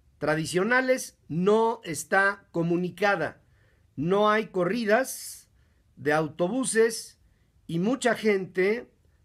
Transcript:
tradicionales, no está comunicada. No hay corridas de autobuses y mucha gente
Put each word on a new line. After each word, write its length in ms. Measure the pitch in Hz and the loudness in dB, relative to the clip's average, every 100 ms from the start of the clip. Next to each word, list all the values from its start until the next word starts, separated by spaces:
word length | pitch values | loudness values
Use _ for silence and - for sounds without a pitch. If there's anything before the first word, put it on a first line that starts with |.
| _ _ | _ _
tradicionales, 1000 | 143 156 151 160 208 254 262 254 - - _ | -2 0 0 -2 2 2 2 0 -2 -16 _
no 540 | 156 185 214 226 226 | -2 2 4 2 0
está 640 | - 147 - 196 196 202 _ | -6 -10 0 2 2 0 _
comunicada. 920 | 170 170 170 180 175 202 190 135 - _ _ _ _ _ - | -4 -2 0 -2 -2 0 0 -2 -8 _ _ _ _ _ -6
No 340 | 160 196 214 | 0 2 4
hay 160 | 214 220 | 2 -2
corridas 1040 | 185 175 233 214 220 262 - - - - _ _ _ _ - | -2 -2 -2 0 0 0 -8 -14 -18 -20 _ _ _ _ -8
de 160 | 131 | 0
autobuses 1080 | 151 156 - 175 254 233 220 233 226 - - _ _ _ _ - | 0 0 -2 -2 -2 -2 2 2 0 -12 -20 _ _ _ _ -8
y 140 | 165 | -2
mucha 340 | 196 262 240 | -2 0 0
gente 800 | 208 214 196 185 - 190 233 - _ _ _ | 0 0 0 -2 -2 0 -2 -6 _ _ _